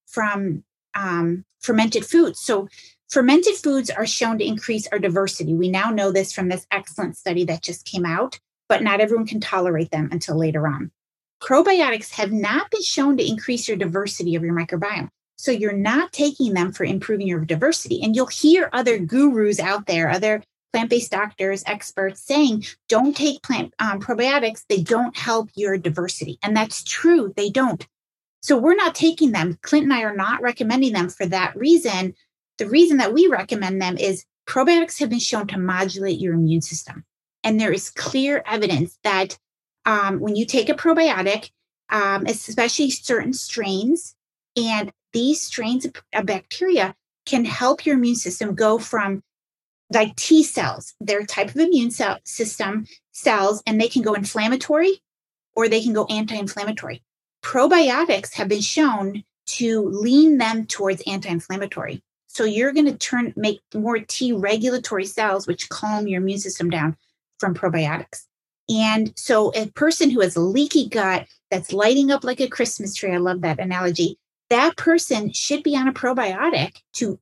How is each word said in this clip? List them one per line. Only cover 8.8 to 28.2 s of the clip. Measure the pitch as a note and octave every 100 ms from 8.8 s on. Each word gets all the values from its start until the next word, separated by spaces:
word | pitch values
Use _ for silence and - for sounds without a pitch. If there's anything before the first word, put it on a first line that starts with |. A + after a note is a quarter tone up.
not | G#3+ G3+
everyone | G#3+ A3+ A3
can | A3
tolerate | G#3 F#3+ F3+ D#3+ D#3+
them | D#3 D3
until | E3+ - D#3
later | D#3+ D#3 D3+
on. | C#3+ - - _ _ _ _
Probiotics | - C4+ F#4 F#4+ C#4+ A3 -
have | - G3+
not | G#3+ G3+ B3+ G4+
been | A4
shown | F4 - C#4 C4+
to | A3+
increase | A3 - A#3+ -
your | G3+
diversity | F#3 F3+ G3+ - F3 E3
of |
your | E3+ E3+
microbiome. | E3+ F3 G3+ G3+ E3 _ _ -
So | -
you're | A#3 G#3
not | G3+ G3+ B3+ F4
taking | - D4 C#4 B3
them | F#3+ F3+
for | - F#3
improving | F#3+ - G#3+ G3
your | F3
diversity. | D#3 D#3+ C4 D#4+ - -
And | A3 A3
you'll | B3+
hear | - D4+ F4 E4
other | B3 B3 A3+
gurus | E3 B3 C#4+ A#3+ G#3 G#3
out | F3 G3+ G#3
there, | E3+ E3
other | F#3 G#3+ G#3+ - _ _ A3+
plant-based | A#3 A#3+ A#3
doctors, | G3 G#3 - F#3+ G3 -
experts | G#3 - - F#3+ G3
saying, | - C#4+ D4 G#3+ - - -
"Don't | A3+ C4+ C#4+
take | D4 C4+ -
plant, | A#3 - -
um, | A3 G3
probiotics. | G3+ A3+ B3 C#4+ A3+ A3 -
They | G3
don't | E3 A#3 A#3+ -
help | A#3 A3+ A3 -
your | G3+ F#3+
diversity." | F3 D#3 F3+ - A#2+ -
And | G3+ G#3+
that's | A3 -
true. | - - E4 E4+ G#3 G3+
They | G3+
don't. | A3+ C4 F3 - _ _ _